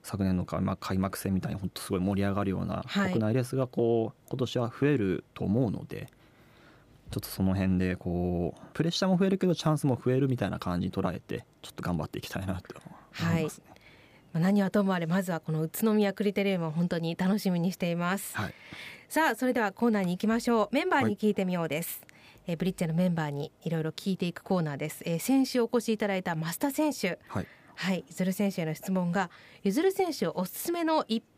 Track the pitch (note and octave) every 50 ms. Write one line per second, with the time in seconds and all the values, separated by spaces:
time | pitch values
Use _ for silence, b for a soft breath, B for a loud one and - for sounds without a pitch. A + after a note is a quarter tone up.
0 | - - - G2 G2 F#2+ F2+ F2+ F2 - - E2 F#2+ F#2+ F#2+ - - - F#2+ F#2+
1 | F#2+ G2 - - - G2 F#2+ F#2 E2 - - F#2+ F#2+ F2 _ - - - G#2 F2+
2 | F#2 G2 G2+ F#2+ G2 G2+ G2 G2+ G2+ G2 F#2 F#2 F2+ E2+ E2+ - - B2+ - G3+
3 | G3+ F#3 F3+ A2+ A2 G#2+ A2+ C3 B2 B2+ - C3+ C3 B2 - - A#2+ A#2 A#2 A2+
4 | A2+ G#2+ - _ _ - - C3 C3 A2 - B2 A#2+ A#2 - - C3+ C#3+ D3+ B2+
5 | G2+ F#2+ F2 - - _ _ - - F#2 G2+ B2 C3+ G#2 - - - - - -
6 | - - b b b b b b b b b b b b b b b b - -
7 | _ - - - - - - - F#2+ F#2+ F#2+ F#2+ F#2+ F#2+ F#2 F2+ F#2 F#2 F2 -
8 | - F2+ F2 F2 F2 F2+ F2+ E2+ F2 D#2+ - - - - - - D#3+ E3+ E3+ -
9 | G3+ F#3+ F#3+ E3+ G3 F#3+ G3 F#3+ - F3+ E3 - - D#3 D#3 D3 - C#3+ B2 -
10 | - B2+ B2+ C3 C#3+ C3 B2+ A#2+ - F#2 F2+ - - F2+ F2 F2+ F#2+ F2+ - F#2+
11 | F#2+ F#2 E2 - - - - - - _ _ _ - - - - E2+ F2+ F2 D#2
12 | D#2 - - G2 - - - F#2 F#2+ F#2 F#2 F#2 - - - - - - - -
13 | - - - - E3 E3 E3 E3 D#3 D3 - - _ B B B B B B B
14 | B B B B B B - E3 E3 F#3+ G3+ G3+ G3 F3+ - G#3 G3 G3 F#3 F3
15 | E3+ D#3+ F3 G3 F#3+ F3+ E3+ D#3+ - - D#3 D#3 D#3+ D#3 - - A3 A3+ G#3+ G#3+
16 | G#3 G3 F#3+ - G3+ G#3 F#3+ G#3+ G3 G3 F#3+ F3+ E3 D#3+ D3+ E3+ F3 F3 F#3 E3+
17 | E3 E3 E3+ - F#3 F#3 G3+ G#3 - G3 F3+ E3+ E3+ F#3+ F3+ - F#3+ F3 E3+ E3+
18 | F3 F3 F#3+ G3+ - - - - A2+ A#2+ B B B B B B B B B B
19 | B B - D4+ D#4+ D4+ A3+ - B3+ B3+ A#3+ B3+ A3 G3 F#3+ - A#3 A#3+ G#3+ G3+
20 | F#3+ F3 F3+ F3+ - G#3 A3+ A#3 A3+ A#3+ A#3 A3+ G#3 - - C#4 F4 F#4 F4+ C#4+
21 | A#3+ A3 G#3 - - G#3+ G3+ - F#3+ F#3 F3+ F3 E3 D#3+ C#3+ D#3+ E3+ - - -
22 | - B B B B B B B B - E3+ D#3 F#3 F#3+ F#3+ - F#3 D#3+ D#3+ E3+
23 | F3+ F#3 E3+ E3 D#3 D3 C#3+ C#3+ C#3+ - _ _ - E3+ E3 D#3+ D#3 D#3+ - -
24 | - G3+ F#3+ - F#3 F3 - - - - G3 F3+ D#3+ D3+ C#3+ - D3 D#3 - -
25 | - F3 E3 D#3+ - - C4 C4+ C4 B3+ - B3+ A3+ A3+ - A#3+ A3 - A3 G#3+
26 | A3 G3+ G3 F#3 F#3 F3+ E3+ D#3+ D#3+ E3 E3+ - - C#4+ C#4 - D#4 D4+ C4 -
27 | - F3+ E3+ - - - - G2+ E2+ B B B B B B - E3 F#3 F#3+ F3
28 | - - - - F#3 F#3+ F#3+ - G#3 G3 F#3+ - E3 D#3 D#3 - - - F#3+ F#3
29 | F3+ E3+ E3+ G3+ F#3 F3 B B B B B B B G3+ G3 C4+ E4+ G4 F#4 G4+
30 | F#4+ F4 C#4+ - G#3 E3 - - F#3 F3+ - - - E4+ E4+ F4 E4 D#4+ D#4+ D#4
31 | - - A3 A3+ - _ _